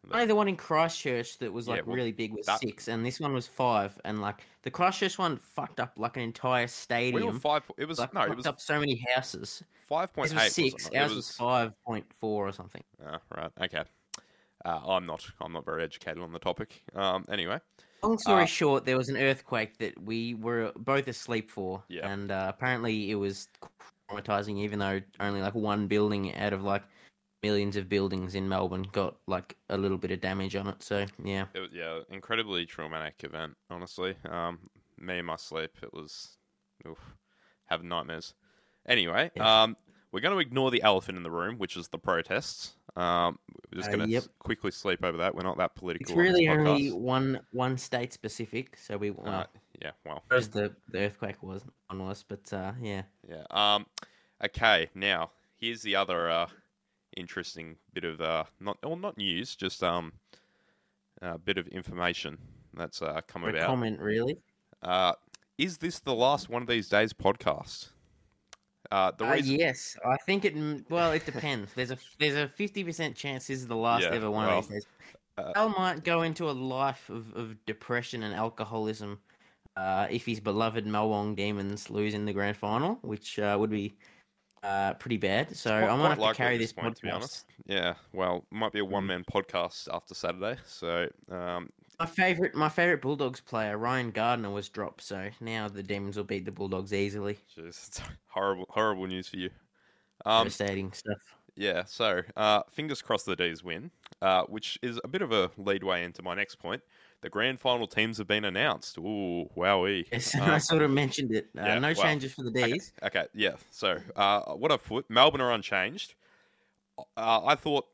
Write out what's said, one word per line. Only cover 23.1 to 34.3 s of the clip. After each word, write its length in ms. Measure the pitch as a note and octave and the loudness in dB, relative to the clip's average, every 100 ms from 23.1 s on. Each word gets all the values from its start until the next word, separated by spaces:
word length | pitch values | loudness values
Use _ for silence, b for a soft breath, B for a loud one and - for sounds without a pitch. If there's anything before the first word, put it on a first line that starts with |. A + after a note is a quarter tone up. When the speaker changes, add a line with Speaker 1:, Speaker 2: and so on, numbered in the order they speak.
Speaker 2:
it 60 | G#2+ | 0
was 320 | G2 G2 - - - _ - _ - | -2 -4 -12 -16 -20 _ -20 _ -10
traumatizing, 500 | G2+ G#2 G2+ G#2 G2+ | -8 0 0 0 -2
even 200 | G#2 G#2 | -2 0
though 220 | G2 F#2+ F#2+ - | 0 0 -4 -4
only, 200 | G2+ G2+ | -2 0
like, 120 | G2 | 0
one 320 | A2 G#2 G#2 G2+ | 0 0 2 4
building 460 | G#2 G#2 G#2 G2 - | 4 4 2 -2 -2
out 160 | G#2 | -2
of, 100 | G2 | 0
like, 220 | G2 G2+ - b b _ _ _ | 0 -2 -2 b b _ _ _
millions 340 | G#2+ G#2 G2+ G2+ | 2 2 2 -2
of 120 | F#2 | 2
buildings 460 | G2+ G2 F#2 F#2 | 2 2 0 -4
in 140 | F#2+ F#2+ | -2 0
Melbourne 340 | F#2+ F#2 F#2 F#2+ | 0 0 -2 -2
got, 240 | G2+ F#2+ - - | 0 -2 -4 -4
like, 300 | F#2 - - - | -4 -4 -20 -4
a 100 | G2+ | 0
little 180 | G2 F#2 | 0 0
bit 120 | F2+ | -2
of 100 | F#2 | -2
damage 360 | F#2 F#2+ F#2+ G2 | -2 -2 -2 -2
on 100 | G2 | -4
it. 140 | - | -8
So 240 | - G2+ G2 - | -4 -2 -2 -6
yeah. 220 | F2+ G2 F#2+ | -4 -4 -4
Speaker 1:
It 60 | F#2+ | -8
was, 120 | F#2 | -10
yeah, 280 | E2+ E2 E2 - | -8 -8 -8 -10
incredibly 560 | F#2+ - A2+ A2 F2+ E2+ | -16 -4 -2 0 -2 -4
traumatic 560 | - D#2 D#2+ D#2 - | -8 -6 -6 -6 -8
event, 320 | D2+ D#2+ D#2+ - _ | -12 -8 -10 -12 _
honestly. 460 | F2 F2+ - F#2 F#2+ | -12 -10 -4 -4 -4
Um, 300 | - | -8